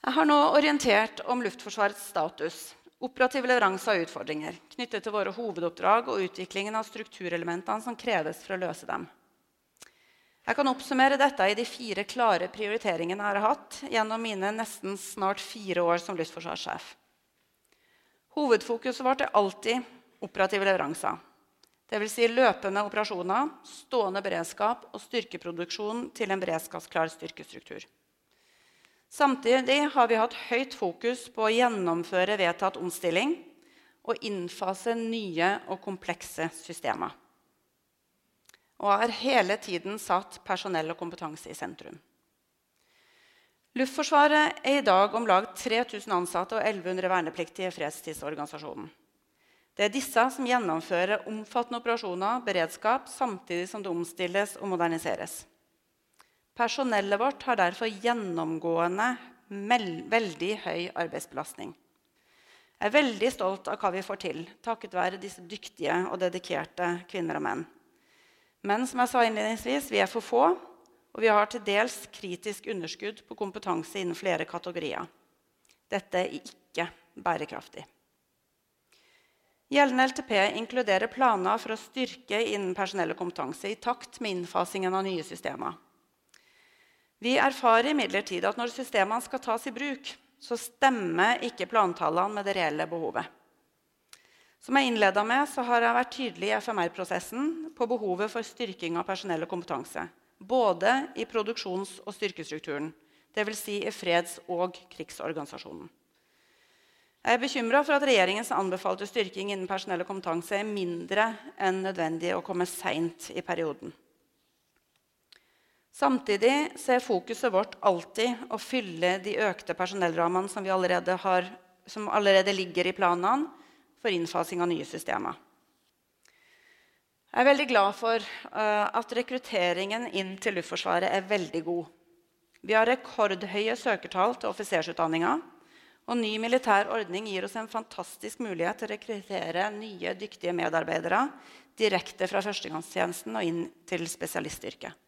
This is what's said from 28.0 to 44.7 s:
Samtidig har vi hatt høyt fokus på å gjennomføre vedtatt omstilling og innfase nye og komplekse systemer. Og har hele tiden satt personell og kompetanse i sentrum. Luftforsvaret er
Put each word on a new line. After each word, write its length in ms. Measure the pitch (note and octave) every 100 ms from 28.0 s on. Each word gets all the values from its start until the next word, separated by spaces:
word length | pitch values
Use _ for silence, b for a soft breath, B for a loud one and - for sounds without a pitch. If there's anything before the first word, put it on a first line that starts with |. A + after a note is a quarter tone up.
| _ _ _ b b b b b b b b
Samtidig 800 | - C#4+ C4 A#3 B3+ B3+ C#4 D4
har 140 | C#4+ A#3
vi 100 | A3+
hatt 160 | A3+ - -
høyt 260 | A#3+ C4 -
fokus 480 | F#3+ E3+ A#3 B3 -
på 140 | - A3
å 60 |
gjennomføre 840 | A3+ B3 A3 F3 E3 E3+ F#3 F#3 G#3
vedtatt 400 | F3+ E3+ G3 -
omstilling 560 | F3+ - F3 E3 C4 E4+ - _ b b b b
og 160 | - -
innfase 720 | A3 G3 F3 - F#3+ F#3+ A#3 A#3
nye 540 | A3+ A3+ G3+ D#3+ F3 G3+ -
og 80 | F#3
komplekse 720 | - F#3 - E3+ - - D#3+ -
systemer. 540 | - E3+ - - - - _ _ _ _ _ _ _ _ _ _ _ _ _ _ b b
Og 140 | G3+
har 240 | G3+ A#3 G#3+
hele 320 | B3 B3 F#3 G#3+
tiden 380 | - F3 E3 G#3+
satt 440 | - F#3 - -
personell 480 | - F#3 G3+ F3 D#3
og 80 | E3+
kompetanse 480 | F3 F3 D#3+ D#3 -
i 60 | -
sentrum. 400 | - - - D#3 _ _ _ _ _ _ _ _ b b b b b b b b b B3
Luftforsvaret 840 | C4 - D4 D4 D4 D4+ D4+ -
er 140 | -